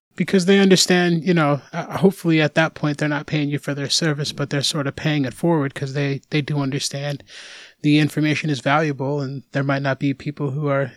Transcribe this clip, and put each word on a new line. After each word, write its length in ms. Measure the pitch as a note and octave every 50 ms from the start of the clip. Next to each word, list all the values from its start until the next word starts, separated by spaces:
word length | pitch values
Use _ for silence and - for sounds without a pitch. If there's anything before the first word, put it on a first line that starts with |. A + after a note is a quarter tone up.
| _ _ _
Because 300 | - F3 - G3 G3 F3
they 140 | F#3+ G3 G3
understand, 640 | G3 F#3+ F#3 - - - - F3+ F3+ F3 F3 E3 C3
you 80 | F#3
know, 300 | F3 E3+ D3+ C#3+ D3 C3+ - -
uh, 240 | - E3+ E3 - D#3+
hopefully 460 | C3 D3+ G3+ F#3 - - E3 D#3+ D#3
at 120 | D3+ D3 -
that 180 | D#3+ D#3+ D3 -
point 240 | - - D3 C#3+ -
they're 100 | D#3 D3
not 160 | D3 D3 D3+
paying 220 | - D#3+ D3+ C#3+ C#3+
you 100 | D3 C3
for 140 | - F3
their 160 | C#3 C#3+ C#3 B2+
service, 420 | - - E3+ D#3+ C#3+ D3 C#3+ -
but 180 | - - C#3+ -
they're 120 | D3+ C#3+
sort 260 | B2+ - - D#3 C3+ C#3
of 60 | -
paying 300 | - - D#3 D3+ D3 C3+
it 80 | B2
forward 420 | - - - E3+ E3+ D3+ C#3 C#3 -
'cause 200 | - C#3+ C3+ C3
they, 260 | C#3+ C#3+ C#3 C#3 C3+ - _
they 140 | - D3+
do 160 | C#3 - D3+ C#3+
understand 640 | C#3 C3 C#3 C3 - - - C#3+ C#3+ C#3+ C#3+ - - - - - - - - - - - _ _
the 180 | - D3+ D3 D3+
information 520 | D3+ D3 - D3+ D3+ D3+ D3 - - D#3
is 100 | C#3+ A#2+
valuable, 640 | - - C#3+ D#3 E3 D3+ C#3 C3 C#3 C3+ D3 D3
and 200 | C#3 C3 C#3 C3+ - _
there 100 | - C#3
might 200 | C#3 C#3 C#3 C#3
not 160 | C#3+ C#3 C3 -
be 120 | C#3+ C#3
people 380 | C3+ - - D3+ C#3+ - D3 C3+
who 160 | C3 D3+ D3
are 260 | C#3+ C#3 C#3 C#3 C3 -